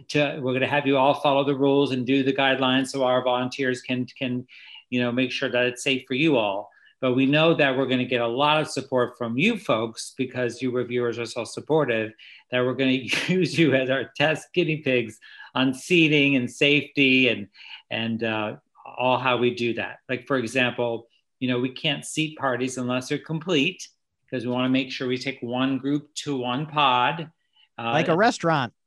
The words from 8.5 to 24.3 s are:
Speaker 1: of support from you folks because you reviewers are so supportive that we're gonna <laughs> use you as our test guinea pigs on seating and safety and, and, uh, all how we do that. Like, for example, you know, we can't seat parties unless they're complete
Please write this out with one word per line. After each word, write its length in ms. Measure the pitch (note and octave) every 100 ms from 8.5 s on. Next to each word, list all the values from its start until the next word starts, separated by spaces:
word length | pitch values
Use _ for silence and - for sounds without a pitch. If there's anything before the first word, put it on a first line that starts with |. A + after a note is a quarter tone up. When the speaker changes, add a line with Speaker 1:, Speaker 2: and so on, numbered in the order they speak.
| D#3
Speaker 1:
of 80 | D3+
support 480 | C#3 B2 B2+ A#2 -
from 220 | A#2 A#2+
you 180 | G#3+ A3
folks 560 | - A2 A#2 - - -
because 420 | B2 B2+ B2 A2+
you 100 | C3
reviewers 480 | B2 A#2 B2 A#2+ A#2
are 80 | A2+
so 180 | A#2+
supportive 680 | G#2+ - - D#3 B2+ A2+ G#2+ - - - _
that 120 | B2
we're 120 | B2+
gonna 160 | B2+ C3
<laughs> 360 | C3 A2+ - -
use 300 | F#3 F3 E3
you 160 | D#3
as 140 | C3 C3
our 220 | C3 A2+ -
test 320 | D3+ C#3 -
guinea 260 | F3+ D#3+ D3+
pigs 400 | C#3 B2 A2 - - - -
on 180 | B2 C3
seating 640 | B2+ - F3 D#3 D3+ C#3 C3+
and 140 | A#2+
safety 800 | - C#3+ D3 C#3+ C#3+ C3+ C3 B2
and, 200 | G#2 G2+ - - - -
and, 320 | A2+ A2+ A2
uh, 320 | A2+ A2 G#2+ C#3+ _ _ - -
all 200 | B2+ B2+
how 200 | C3 A#2+
we 160 | B2
do 180 | A#2+ A#2+
that. 260 | A2 F#2 - -
Like, 160 | B2+ -
for 100 | C3
example, 720 | A2+ B2+ B2 B2 A#2+ A2+ - _ _ _
you 80 | B2+
know, 100 | B2
we 120 | C3
can't 340 | B2+ D3+ D3
seat 320 | - D#3 D#3 D#3
parties 380 | C3 B2 C3 B2+
unless 320 | B2 B2+ B2+
they're 100 | D3
complete 720 | - D#3 E3 D3+ E3 F#3 - _ _ _ _